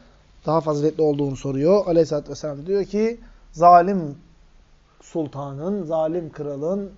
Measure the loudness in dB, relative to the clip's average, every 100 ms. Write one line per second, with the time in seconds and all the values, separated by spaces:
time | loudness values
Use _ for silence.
0 | -20 _ _ -12 -4 -2 0 0 0 0
1 | 0 0 -2 -6 -6 0 2 2 2 2
2 | 2 -2 -8 -10 -10 -10 -4 -4 -2 -2
3 | -2 -4 -14 -20 -14 4 8 8 8 0
4 | -4 -10 -18 -20 -20 -20 _ _ _ _
5 | -12 -8 -6 -8 -12 -8 -6 -6 -4 -2
6 | -2 -2 -6 -10 -8 -6 -4 -4 -6